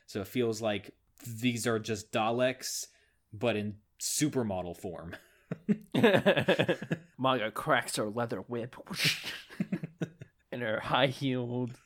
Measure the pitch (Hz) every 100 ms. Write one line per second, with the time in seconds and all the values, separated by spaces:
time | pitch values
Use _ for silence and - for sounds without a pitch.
0 | - 104 95 127 117 110 113 104 - -
1 | _ - 123 110 123 120 117 110 107 104
2 | - 117 107 120 127 127 - - - _
3 | _ _ _ 104 120 104 104 104 _ _
4 | - - 147 135 110 90 87 85 101 80
5 | 85 - - _ _ - - 214 - -
6 | 233 185 202 147 - 160 143 160 - 160
7 | - - 131 127 110 - 156 127 - -
8 | 107 113 117 98 101 120 120 - - 190
9 | 147 - - - - - - 190 - -
10 | 156 - - _ _ 127 117 107 - 135
11 | 139 127 139 127 120 123 120 -